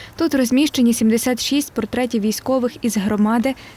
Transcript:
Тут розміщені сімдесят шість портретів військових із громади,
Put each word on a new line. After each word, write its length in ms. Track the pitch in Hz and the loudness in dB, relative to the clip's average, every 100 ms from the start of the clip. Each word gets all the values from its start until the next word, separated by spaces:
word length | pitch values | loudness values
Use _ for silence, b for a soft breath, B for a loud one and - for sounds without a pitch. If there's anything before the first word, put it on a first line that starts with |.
| B - | B -4
Тут 200 | 330 277 | 0 0
розміщені 580 | 247 254 294 - 240 | 2 2 2 2 2
сімдесят 480 | 233 220 226 254 240 | 4 2 2 0 -2
шість 300 | - 277 285 | -2 -2 -2
портретів 500 | - 214 240 254 233 | -6 -4 -4 -2 -2
військових 560 | 208 208 - 262 240 - | -2 -2 -2 -2 -2 -2
із 160 | 240 208 | -4 -2
громади, 580 | 196 214 208 233 240 269 B | -2 0 2 2 0 -4 B